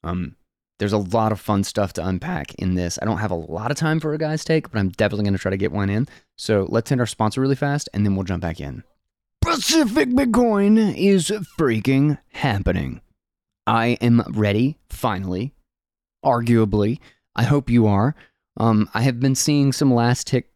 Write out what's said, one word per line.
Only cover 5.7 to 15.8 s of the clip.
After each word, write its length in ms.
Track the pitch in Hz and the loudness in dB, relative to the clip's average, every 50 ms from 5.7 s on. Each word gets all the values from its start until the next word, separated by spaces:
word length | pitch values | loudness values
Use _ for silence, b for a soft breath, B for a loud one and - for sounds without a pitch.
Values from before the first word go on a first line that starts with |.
one 180 | 71 101 101 98 | -2 -2 -2 -2
in. 180 | 101 107 131 B B B B B _ - | 0 -2 -2 B B B B B _ -14
So 280 | - - 110 101 95 - | -4 0 0 0 0 0
let's 200 | - 113 113 - | -2 -2 0 0
hit 100 | 143 123 | 0 0
our 60 | 123 | 0
sponsor 360 | 107 - _ 110 107 - 131 | -2 -2 _ -2 -2 0 0
really 140 | 131 135 139 | 0 0 0
fast, 340 | 131 - 143 143 147 - - - | 0 -2 -2 -2 -4 -6 -6 -2
and 120 | 98 104 | 0 0
then 100 | 101 98 | 0 0
we'll 80 | 95 95 | -2 -2
jump 180 | 90 95 85 | -4 -4 -4
back 180 | 87 85 82 - | -4 -6 -6 -6
in. 240 | 73 71 65 78 - _ _ _ _ _ _ _ _ _ _ _ | -10 -10 -12 -12 -16 _ _ _ _ _ _ _ _ _ _ _
Pacific 680 | - 330 330 277 - - 320 330 302 214 208 302 294 254 | -2 -2 -2 -2 -2 0 2 2 2 2 2 0 0 2
Bitcoin 840 | 247 254 285 247 214 247 247 233 214 202 202 202 214 226 220 202 120 | 2 0 2 2 2 2 2 4 2 2 4 4 4 4 4 2 0
is 340 | - 165 202 196 190 165 - 208 214 180 - - - | 0 2 4 4 4 2 0 -4 -6 -6 -12 -4 0
freaking 580 | 160 135 113 110 104 135 135 135 143 151 143 - _ _ | 0 2 2 0 0 2 2 4 4 2 0 -2 _ _
happening. 720 | _ - - 143 107 101 98 - 90 87 71 65 62 - _ _ _ _ _ _ _ _ _ _ _ _ _ - | _ -4 -2 -2 -2 0 0 -2 -2 -2 -4 -6 -8 -12 _ _ _ _ _ _ _ _ _ _ _ _ _ 0
I 220 | 110 117 113 120 120 - | 0 2 2 0 0 2
am 220 | - 120 117 117 - - | 4 4 4 4 4 0
ready, 480 | - 107 107 101 101 107 123 139 156 _ _ _ | -2 0 0 2 2 2 0 0 -2 _ _ _
finally, 640 | - - - 123 104 92 95 95 90 92 110 139 _ _ _ _ _ _ | -10 -6 -4 -4 -4 -4 -6 -6 -6 -6 -6 -8 _ _ _ _ _ _